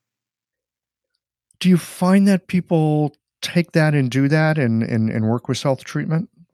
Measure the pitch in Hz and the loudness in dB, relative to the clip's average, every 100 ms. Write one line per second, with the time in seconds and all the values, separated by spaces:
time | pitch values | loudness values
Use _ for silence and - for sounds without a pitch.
0 | _ _ _ _ _ _ _ _ _ _ | _ _ _ _ _ _ _ _ _ _
1 | _ _ _ _ _ - 185 175 - - | _ _ _ _ _ -4 2 2 0 -4
2 | 180 196 196 185 - 185 - 170 156 151 | 0 2 4 0 0 -4 0 0 0 0
3 | 147 _ _ - - 175 170 165 156 147 | -2 _ _ -14 -4 -4 0 0 2 2
4 | 127 127 139 156 156 156 123 113 113 117 | 0 0 2 2 2 0 0 0 0 0
5 | 110 113 110 120 - 123 143 131 - 151 | -2 -2 -2 -2 -4 -4 -2 -4 -6 -8
6 | 151 160 - _ 170 | -4 -4 -4 _ _